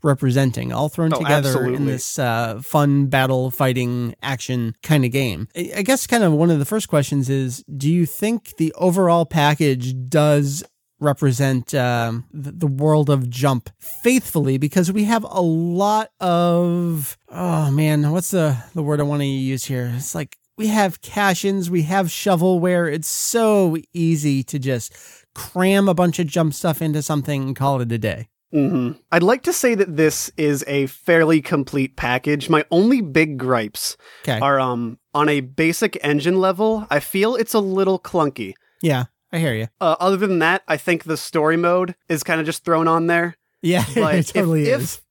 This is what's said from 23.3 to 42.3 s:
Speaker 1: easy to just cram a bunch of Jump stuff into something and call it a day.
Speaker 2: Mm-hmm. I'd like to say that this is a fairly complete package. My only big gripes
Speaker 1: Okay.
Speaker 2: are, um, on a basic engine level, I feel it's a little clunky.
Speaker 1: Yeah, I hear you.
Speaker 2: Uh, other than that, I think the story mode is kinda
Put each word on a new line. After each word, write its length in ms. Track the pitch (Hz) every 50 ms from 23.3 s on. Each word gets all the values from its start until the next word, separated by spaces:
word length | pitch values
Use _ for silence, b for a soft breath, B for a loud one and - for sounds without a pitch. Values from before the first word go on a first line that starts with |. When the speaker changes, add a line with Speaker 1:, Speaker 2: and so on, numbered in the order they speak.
| - 233 226 220 214 202 190 170 156 165 - _ _
Speaker 1:
easy 500 | 175 165 160 165 151 147 151 139 135 127
to 140 | - - 147
just 360 | 127 135 131 120 - - B B B B B B B B _
cram 540 | - - - - 180 185 190 196 202 196 196
a 60 | 180
bunch 240 | 160 180 175 160 -
of 60 | 180
Jump 260 | 151 - 180 165 156 143
stuff 260 | - - 175 156 - 165
into 200 | 156 151 151 139
something 400 | - 156 147 135 151 147 139 135
and 140 | 131 135
call 240 | - 131 139 139 131
it 100 | 123 117
a 80 | 120 113
day. 300 | 104 110 87 - 117 _ _ _ _ _ -
Speaker 2:
Mm-hmm. 380 | 151 143 135 185 127 123 120 151 - _ _
I'd 120 | - 175 170
like 200 | 185 240 262 _
to 80 | 339 339
say 220 | - - 247 233
that 220 | 190 196 185 160
this 340 | 143 160 156 151 - - - _
is 260 | - 156 147 147 139 143 -
a 180 | 143 139 139
fairly 540 | 131 - - - - 170 165 165 156 165 156
complete 560 | 135 - 180 147 135 - - 143 135 131 _
package. 520 | - - 123 123 131 - 151 151 147 131 -
My 140 | 151 151 151 _
only 300 | 165 170 196 233 269 254
big 380 | 208 156 135 160 160 156 147 131
gripes 580 | 123 127 131 117 110 107 _ - - - - B B B B B B
Speaker 1:
Okay. 160 | - 127 110
Speaker 2:
are, 220 | 127 139 143 135
um, 380 | 131 127 123 117 120 113 117 _ _ _ _
on 140 | 147 147 151
a 100 | 147 143
basic 580 | 131 127 135 - 160 160 165 - 226 208 - - -
engine 340 | 143 147 147 139 170 185 190
level, 480 | 185 190 185 175 214 220 220 214 208 -
I 100 | 147 147
feel 340 | - - - 190 196 220 254
it's 200 | - 226 - -
a 40 | 220
little 380 | 202 190 190 190 196 185 190 180
clunky. 540 | _ - - 180 156 147 135 - 110 95 95 _ _ _ _ _ -
Speaker 1:
Yeah, 220 | 165 143 123 123 - _ _ _ _ -
I 60 | 170
hear 160 | 165 147 117
you. 140 | 110 110 113 _ _
Speaker 2:
Uh, 160 | 190 165 156 -
other 180 | 175 190 196 185
than 200 | 202 202 190 170
that, 220 | 160 160 180 190 _ -
I 80 | 160
think 280 | 147 - - 175 165 -
the 120 | 165 160
story 400 | 147 - - - 165 151 156 160
mode 380 | 170 170 175 175 185 185 175 180 _ _ _
is 120 | 170 151 -
kinda 220 | -